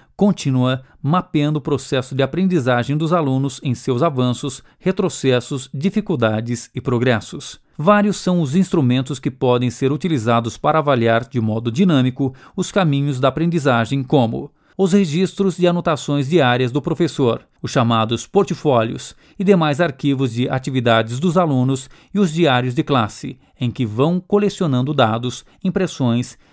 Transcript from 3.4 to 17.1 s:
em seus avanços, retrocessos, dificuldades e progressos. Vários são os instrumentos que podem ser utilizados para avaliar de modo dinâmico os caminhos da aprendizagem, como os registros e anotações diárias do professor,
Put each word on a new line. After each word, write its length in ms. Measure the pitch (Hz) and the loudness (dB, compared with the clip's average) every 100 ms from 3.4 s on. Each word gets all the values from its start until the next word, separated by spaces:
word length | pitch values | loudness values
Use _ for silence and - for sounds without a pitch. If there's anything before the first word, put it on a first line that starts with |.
| 139 - | -2 -4
em 100 | 143 | -6
seus 280 | 117 - 120 | -4 -2 0
avanços, 600 | 165 131 123 120 143 - - _ | 0 0 -2 -2 -6 -10 -14 _
retrocessos, 920 | 185 185 185 - 131 123 - 139 - | -4 0 -2 0 0 0 0 -8 -8
dificuldades 960 | 135 185 214 208 147 110 110 117 120 - | -4 -2 -2 -2 0 0 0 -2 -6 -6
e 80 | 127 | -8
progressos. 800 | 131 120 127 110 - 78 - - _ - | -2 0 2 0 -2 -12 -14 -18 _ -2
Vários 400 | 156 208 208 - | 2 4 2 -2
são 240 | - 175 | 0 0
os 120 | 147 | 2
instrumentos 640 | 170 185 175 127 127 127 143 | 0 2 2 2 0 -2 -6
que 120 | 139 | -8
podem 400 | - 131 123 123 | -2 0 2 0
ser 200 | - 135 | -2 -2
utilizados 680 | 151 185 147 110 117 113 - | -2 -2 0 2 0 0 -2
para 220 | 147 156 | 0 0
avaliar 440 | 147 127 113 113 | 2 2 2 2
de 160 | 117 123 | 0 -2
modo 320 | 110 110 117 | -2 -2 -2
dinâmico 600 | 120 190 147 127 127 135 131 - | 2 4 4 2 0 -4 -6 -12
os 160 | - 92 | -8 -4
caminhos 480 | - 156 139 143 127 | 0 0 0 0 0
da 100 | 135 | 0
aprendizagem, 720 | 135 170 170 139 117 113 139 | 0 0 0 2 0 0 -2
como 500 | 131 147 113 127 143 _ _ - | 0 2 2 -2 -10 _ _ -2
os 120 | 190 | 2
registros 640 | 202 180 156 180 - 196 175 | 4 2 0 0 0 -2 2
e 80 | 175 | 0
anotações 600 | 170 170 151 - 143 135 | 2 0 -2 -2 -2 2
diárias 420 | 170 127 123 127 | 2 4 2 0
do 100 | 139 | -2
professor, 640 | - 156 165 | -2 -2 -2